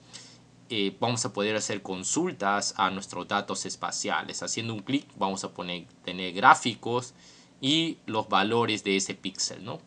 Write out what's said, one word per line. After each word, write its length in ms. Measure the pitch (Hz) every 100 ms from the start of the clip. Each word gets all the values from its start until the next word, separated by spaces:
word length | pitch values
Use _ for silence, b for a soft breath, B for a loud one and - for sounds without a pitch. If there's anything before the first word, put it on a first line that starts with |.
| B B B B B - -
eh, 260 | 110 98 95
vamos 240 | 120 123
a 80 | 127
poder 240 | 110 101 107
hacer 260 | - 107
consultas 920 | 101 92 92 - 185 143 98 101 101 -
a 140 | 95
nuestros 360 | 95 92 87 90
datos 400 | 101 101 95 92
espaciales. 760 | - 87 - 104 85 - -
Haciendo 300 | 87 - 113
un 80 | 113
clic 260 | - 139 - -
vamos 260 | 98 95
a 100 | 95
poner, 320 | - 90 87 82 -
tener 280 | - 90 92
gráficos 800 | 87 127 156 123 104 113 120 123 - B B B -
y 380 | 135 156 165 - -
los 220 | 110 107
valores 560 | 98 101 117 113 107
de 100 | 101
ese 200 | 98 95
píxel, 500 | 98 95 - - 85
¿no? 160 | 87 156